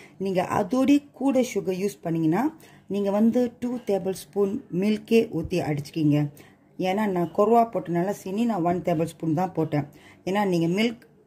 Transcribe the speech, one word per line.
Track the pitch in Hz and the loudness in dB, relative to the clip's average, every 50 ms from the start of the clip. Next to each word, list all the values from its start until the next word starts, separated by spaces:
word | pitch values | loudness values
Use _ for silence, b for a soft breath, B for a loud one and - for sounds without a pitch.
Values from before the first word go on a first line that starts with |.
| B B B | B B B
நீங்க | B 190 196 185 180 - - - - | B -4 -2 0 0 0 0 0 -2
அதோட | 208 180 254 254 262 - 285 285 - - | 0 0 0 2 4 4 4 2 2 -4
கூட | _ - 254 277 247 262 233 240 - | _ -2 -2 0 2 2 0 0 -2
sugar | 196 160 185 185 180 196 | -4 -4 -4 -4 -2 -4
use | 202 196 - | -6 -6 -6
பண்ணீங்கன்னா, | - 170 165 165 160 156 170 202 262 311 - B B B B B B | -4 -4 -2 0 2 2 2 2 0 -2 -4 B B B B B B
நீங்க | B 190 202 202 196 | B -4 -2 -2 0
வந்து | 196 208 220 233 220 247 247 233 - - | 2 4 4 4 4 2 0 0 -4 -6
டூ | 240 240 254 233 - | -6 -6 -6 -6 -2
டேபிள் | - 202 190 180 190 185 180 - | -2 -2 -2 0 -4 -6 -6 -10
ஸ்பூன் | - - 196 202 196 208 - - - 160 180 | -8 -2 -2 0 0 -2 -6 -8 -6 -4 -2
மில்கே | 196 214 214 214 - - 226 226 226 - | 0 0 0 -2 0 2 2 2 2 2
ஊத்தி | - 160 160 - 180 170 - - | -4 -6 -4 -2 -4 -2 -2 -2
அடிச்சுக்கிங்க. | 156 143 143 - - 165 151 151 143 147 147 143 B B B B B B B B B - | -4 -4 -6 -8 -4 0 2 2 4 2 0 -2 B B B B B B B B B -6
ஏன்னா, | 180 185 185 214 214 208 180 | -4 -2 0 0 -2 -2 0
நான் | 175 170 165 - | -2 -2 -2 2
கொர்வா | - 208 214 233 233 226 226 - | 2 2 4 6 4 4 2 -2
போட்டனால | 185 - 160 175 170 180 202 202 - | -6 -4 -2 -2 -2 0 -2 -4 -6
சீனி | - 190 185 214 240 | -8 -6 -4 -2 -2
நான் | 233 214 180 165 | -2 0 0 0
ஒன் | 175 180 180 | 0 0 0
டேபிள் | 160 180 170 156 165 165 - | 0 -2 0 0 -2 -4 -4
ஸ்பூன் | - 165 165 151 170 | -6 -2 -2 0 0
தான் | 185 180 - | 0 -2 0
போட்டேன். | 160 160 151 147 147 147 - B B B B B B B | -2 -2 0 0 -2 -2 -4 B B B B B B B
ஏன்னா, | 180 190 208 208 190 175 | -2 0 0 2 2 2
நீங்க | 170 165 | 2 2
milk, | 165 175 208 220 240 226 - - - _ _ _ | 2 2 0 0 -2 -2 -6 -18 -20 _ _ _